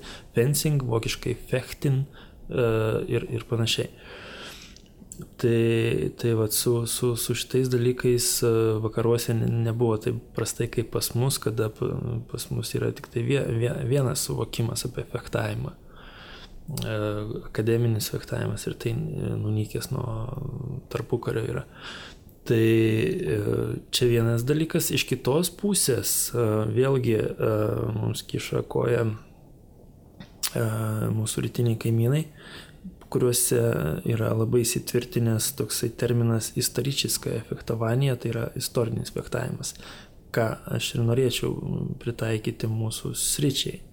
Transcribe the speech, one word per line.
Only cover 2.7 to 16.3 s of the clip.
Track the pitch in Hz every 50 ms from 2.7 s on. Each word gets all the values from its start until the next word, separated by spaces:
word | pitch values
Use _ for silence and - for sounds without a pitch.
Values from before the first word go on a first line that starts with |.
| 110 110 110 110 117 - -
ir, | - 123 117 - -
ir | 123 117 -
panašiai. | - 120 113 117 113 - - 123 - - - - - - - - - - - - - - - - - - - - - - - - - - - - - -
Tai, | - - 120 117 113 117 113 117 113 113 117 - - - - -
tai | - - 117 113
vat | 110 110 107 -
su, | - - 123 120 117 117
su, | 113 - - 123 123 117
su | 113 - - 120
šitais | - - - - 127 131 127
dalykais, | 127 120 120 123 123 - - 127 123 120 - - - - 131
e, | 117 113 113 113 110 110 110
vakaruose | 110 107 - 117 113 117 120 117 - - 117
ne, | 113 117
nebuvo | 120 117 117 117 117 110 117 123 113 107
taip | 107 - 123 117 117 - - -
prastai | 123 113 - - - 120
kaip | 113 - 123 - -
pas | - 117 - - -
mus, | 117 127 135 139
kada | - - 117 110 120 110 110
p-, | - - - - - - - 120 117 117 117 -
pas | - 120 - -
mus | 127 117 113 - -
yra | 120 117 113
tik | 117 - -
tai | - - 120 117
vie-, | 123 139 135 -
vie-, | - 117 113 117 123 151 156 135
vienas | 117 135 143 135 117 - -
suvokimas | - - - 127 113 - - - 117 113 - - -
apie | 123 - - -
fechtavimą. | - - 120 - - - 113 113 107 107 117 131 - - - - - - - - - - - - -